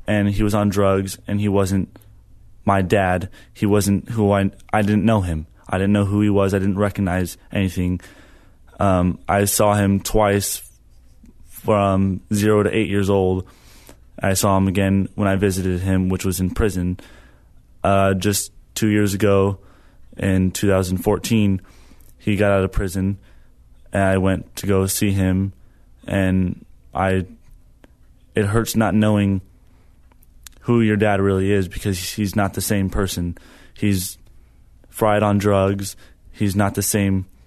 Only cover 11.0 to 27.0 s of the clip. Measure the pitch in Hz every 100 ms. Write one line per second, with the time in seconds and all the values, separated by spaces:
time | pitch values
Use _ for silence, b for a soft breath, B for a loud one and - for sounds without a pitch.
11 | - - - - - - - 104 101 95
12 | 98 95 - 104 107 107 104 - 101 101
13 | 98 98 92 95 95 B B B B B
14 | - - 98 95 104 98 98 95 98 98
15 | 95 - 101 95 101 92 92 90 95 95
16 | 92 92 98 90 92 - 110 90 90 90
17 | B B B B B B - - - 98
18 | 98 95 98 98 - - - - 110 104
19 | 104 98 104 98 98 95 b b b b
20 | b - 98 95 92 - 101 95 90 92
21 | 107 95 - 113 101 95 - b b b
22 | b - - 101 104 98 95 - 98 92
23 | 95 98 b b b b b - - 98
24 | 95 95 95 95 - - 95 98 95 -
25 | 104 98 92 92 98 - b b b -
26 | - 95 95 92 90 - - - - -